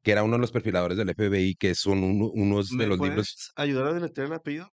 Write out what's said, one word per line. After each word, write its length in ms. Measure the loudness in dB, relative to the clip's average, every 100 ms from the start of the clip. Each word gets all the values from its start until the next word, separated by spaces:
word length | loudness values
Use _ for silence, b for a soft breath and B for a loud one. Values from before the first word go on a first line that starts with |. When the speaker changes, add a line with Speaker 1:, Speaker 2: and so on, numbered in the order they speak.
Speaker 1:
que 100 | 4
era 120 | 4
uno 140 | 4 2
de 20 |
los 100 | 0
perfiladores 460 | 0 0 0 0 0
del 120 | -2
F 180 | 0 2
B 100 | 2
I, 100 | 2 2
que 200 | 0 0
son 280 | 0 2
uno, 280 | 2 0 0
unos 360 | 0 2 2 -2
de 80 | -2
Speaker 2:
¿Me 100 | 0
Speaker 1:
los 100 | 0
Speaker 2:
puedes 140 | 0
Speaker 1:
libros. 400 | -2 -4 -10 -14 -6
Speaker 2:
ayudar 300 | -2 0 -2
a 60 |
deletrear 340 | -2 -6 -6 -6
el 40 |
apellido? 340 | -6 -8 -10 -12